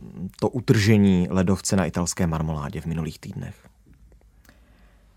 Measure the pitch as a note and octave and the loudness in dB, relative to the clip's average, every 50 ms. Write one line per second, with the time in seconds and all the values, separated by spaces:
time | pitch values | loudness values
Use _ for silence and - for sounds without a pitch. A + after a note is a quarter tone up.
0 | - - - - F2 G2 - - G#2+ - - B2+ - - A2 G#2+ G2+ G#2+ A2 G#2 | -8 -14 -14 -12 -12 -12 -6 -4 -4 -2 -2 -2 2 2 2 4 6 6 6 6
1 | G2+ G2 F#2+ F2+ F2+ - F2+ F#2 F2+ F#2+ G2 - - - G#2+ F#2+ F2 D2+ - F2 | 6 6 6 4 2 2 0 0 2 2 0 -2 -2 -2 0 0 0 0 -2 -4
2 | F2 E2 - - F#2 E2 D#2+ D#2+ D#2+ D#2+ D#2 D2+ C#2+ C#2 B1+ D#2 D#2 E2 D#2+ E2 | -4 -4 -2 -2 -2 -2 0 -2 -4 -4 -4 -6 -8 -8 -10 -8 -8 -6 -6 -6
3 | D#2 D#2+ - - - G2+ - - - - - - _ - _ _ _ _ - _ | -6 -8 -10 -12 -16 -14 -12 -12 -12 -14 -16 -18 _ -20 _ _ _ _ -20 _
4 | - _ - _ _ _ _ _ _ - _ _ _ _ _ _ _ _ _ _ | -20 _ -20 _ _ _ _ _ _ -20 _ _ _ _ _ _ _ _ _ _
5 | _ _ _ | _ _ _